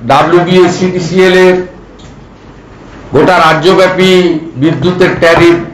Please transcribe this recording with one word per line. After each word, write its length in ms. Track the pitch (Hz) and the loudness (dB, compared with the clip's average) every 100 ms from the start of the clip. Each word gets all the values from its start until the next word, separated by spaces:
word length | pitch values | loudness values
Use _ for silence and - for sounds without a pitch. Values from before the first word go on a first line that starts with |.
| 120 | -2
ডাব্লিউবিএসসিডিসিএল 1300 | 139 151 175 170 185 175 - 185 180 170 185 185 185 185 | -2 2 0 2 2 0 0 -4 -4 -4 0 2 4 2
এর 100 | 185 180 - - - - - - - - - - - - - - | 0 -4 -14 -20 -20 -20 -20 -20 -20 -20 -20 -20 -20 -20 -20 -4
গোটা 220 | 127 180 180 160 | 0 2 2 0
রাজ্যব্যাপী 640 | 156 160 180 185 175 185 185 175 - - 123 | 0 0 2 0 0 0 2 0 -4 -8 -4
বিদ্যুতের 500 | 151 135 180 180 180 - | -4 -2 -4 0 -2 0
ট্যারিফ 360 | 165 165 170 170 165 | 0 2 2 2 -4